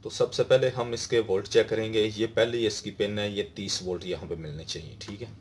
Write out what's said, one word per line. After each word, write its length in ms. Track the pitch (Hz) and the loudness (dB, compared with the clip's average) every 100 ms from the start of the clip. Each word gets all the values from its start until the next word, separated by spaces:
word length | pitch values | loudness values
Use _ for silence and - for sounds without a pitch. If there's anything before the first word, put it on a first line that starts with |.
तो 60 | 107 | -10
सबसे 320 | - 120 - | 0 0 2
पहले 240 | 123 131 131 | 4 6 6
हम 240 | 120 120 | 0 -4
इसके 260 | 117 - 117 | -4 0 2
volt 240 | 107 95 101 | 2 0 4
check 200 | 117 107 | 4 4
करेंगे। 340 | 110 110 110 | 2 0 2
ये 240 | 107 104 113 | 2 0 0
पहले 300 | 110 117 120 | 2 2 2
ही 80 | 113 | 0
इसकी 240 | 107 104 | 0 -8
pin 260 | 98 104 104 | -2 -2 0
है, 140 | 104 | -2
ये 100 | 101 101 80 | -2 -6 -6
तीस 240 | 98 - | -4 -4
volt 220 | 90 87 92 | -2 -4 -4
यहाँ 220 | 82 78 | -6 -6
पे 80 | 82 | -8
मिलने 280 | 78 73 | -8 -10
चाहिए, 320 | - 82 80 - | -8 -10 -10 -14
ठीक 220 | - 104 | -12 -10
है। 60 | 117 - | -12 -14